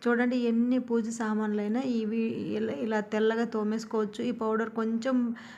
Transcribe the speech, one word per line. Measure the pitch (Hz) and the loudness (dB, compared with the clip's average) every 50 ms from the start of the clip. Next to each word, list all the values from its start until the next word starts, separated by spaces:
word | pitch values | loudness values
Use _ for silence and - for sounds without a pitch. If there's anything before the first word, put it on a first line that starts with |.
| - 240 | 0 2
చూడండి | 240 233 247 247 247 | 2 4 4 2 2
ఎన్ని | 254 240 233 233 233 240 247 254 254 | 2 2 2 4 4 4 4 2 2
పూజ | 247 - 233 233 226 226 | 2 2 0 0 0 0
సామాన్లైనా | 226 - 233 214 214 214 214 214 208 208 208 208 214 247 | -2 -2 -2 0 0 0 0 0 0 0 0 0 0 0
ఇవి | 269 262 240 226 220 208 220 226 226 226 - - 202 202 208 | 0 0 0 0 0 0 0 0 0 0 -2 -4 -4 -4 -2
ఇలా, | 214 220 220 196 | -2 -2 -2 -2
ఇలా | 285 247 214 220 214 | -2 -2 0 0 0
తెల్లగా | 208 214 - 214 220 220 226 226 233 | -2 0 0 2 2 2 2 2 0
తోమేసుకోవచ్చు. | 226 226 220 214 208 214 226 226 220 - 220 214 208 208 - 233 | 0 -2 -2 0 0 0 -2 -2 -2 -2 -2 -2 -2 -2 -4 -2
ఈ | 247 | -2
పౌడర్ | 240 233 226 220 220 220 226 220 | -2 -2 0 0 0 0 0 -2
కొంచెం | 220 233 226 220 226 226 226 262 262 254 240 233 233 - - - - | -2 -2 -2 0 0 0 0 0 2 2 2 0 -2 -6 -10 -16 -18